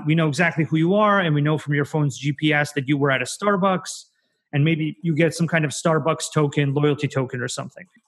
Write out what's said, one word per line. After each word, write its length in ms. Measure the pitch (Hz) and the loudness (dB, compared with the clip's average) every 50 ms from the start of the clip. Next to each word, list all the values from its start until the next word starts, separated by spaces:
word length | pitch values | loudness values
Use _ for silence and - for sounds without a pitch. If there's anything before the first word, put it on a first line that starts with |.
| 151 | 0
we 80 | 151 156 | 0 2
know 140 | 165 165 156 | 2 2 2
exactly 360 | 139 135 180 170 - 156 160 | 2 2 2 0 2 0 -2
who 140 | - 156 160 | 0 2 2
you 160 | 160 170 190 | 2 2 2
are 260 | 208 214 208 202 202 | 4 4 4 4 2
and 140 | 185 165 151 | 2 2 2
we 80 | 147 143 | 2 2
know 160 | 151 156 147 | 2 0 -2
from 160 | - 143 147 | -2 -2 -2
your 100 | 143 143 | -2 -2
phone's 320 | 139 - 156 147 143 - | 0 0 0 0 0 -2
G 160 | 110 131 143 147 | -4 -4 -4 -4
P 220 | - 156 151 151 | 0 0 0 2
S 180 | 147 147 143 - | 2 0 0 -2
that 160 | 147 135 123 | -6 -2 0
you 80 | 151 | 0
were 140 | 139 139 143 | 2 2 2
at 100 | 135 127 | 2 0
a 60 | 127 | -2
Starbucks, 760 | 123 - - 202 208 208 190 180 196 185 175 - - - - - _ _ _ _ _ _ _ _ _ - | -4 -8 -4 0 0 0 2 2 0 0 0 -4 -8 -14 -14 -16 _ _ _ _ _ _ _ _ _ 0
and 100 | 143 143 | 2 2
maybe 320 | 160 165 151 160 156 - - - | 2 2 0 -2 -6 -6 -6 -4
you 120 | 170 156 | -2 0
get 200 | 143 170 160 151 | 2 2 0 2
some 120 | - 170 | 0 -2
kind 200 | 156 - 165 151 | 0 0 0 0
of 60 | 143 - | 0 -4
Starbucks 600 | - - 175 160 156 135 160 156 156 - - - | -2 0 0 0 2 0 0 -2 -2 -4 -4 0
token, 400 | 156 151 143 - 151 143 139 135 | 0 0 2 2 0 0 0 0
loyalty 360 | 147 147 151 143 139 - 131 | 2 2 2 2 0 -2 -4
token 340 | - 135 131 120 - 127 120 | -2 -2 -4 -4 -4 -8 -8
or 60 | 131 | -6
something. 360 | - - 131 135 - - 185 _ _ _ _ | -8 -8 -10 -12 -14 -18 -20 _ _ _ _